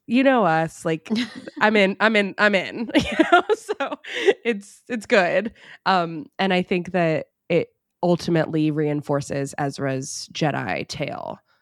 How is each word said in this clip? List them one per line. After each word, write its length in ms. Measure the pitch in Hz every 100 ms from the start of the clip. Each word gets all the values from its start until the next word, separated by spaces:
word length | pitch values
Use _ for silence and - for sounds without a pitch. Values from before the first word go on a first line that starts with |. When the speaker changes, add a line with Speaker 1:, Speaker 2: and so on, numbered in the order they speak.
| -
Speaker 1:
you 160 | 240
know 200 | 269 254 185
us, 380 | 160 160 -
like, 260 | 165 160 - 226 233 -
Speaker 2:
<laughs> 260 | - -
Speaker 1:
I'm 160 | 214 214
in, 180 | 190 -
I'm 140 | 220 214
in, 180 | 196 -
I'm 160 | 208
in, 360 | 190 127 147 233
<laughs> 40 | 311
you 300 | - - -
know? 100 | 359 - 427
So 400 | - 403 240 285 - - 440 -
it's, 380 | 233 202 - - -
it's 160 | 208 -
good. 480 | 214 175 160 220 - - - -
Um, 400 | 185 170 165 - -
and 160 | 190
I 80 | 180
think 300 | 180 185 175
that 360 | 180 165 156 - _ -
it 220 | 170 - _ _ _
ultimately 680 | 175 170 - 165 - 160 156
reinforces 840 | 147 147 147 139 143 - 139 139 -
Ezra's 720 | 143 - 139 135 139 - -
Jedi 520 | - 156 135 117 78 -
tale, 500 | - 147 - 50 - _ _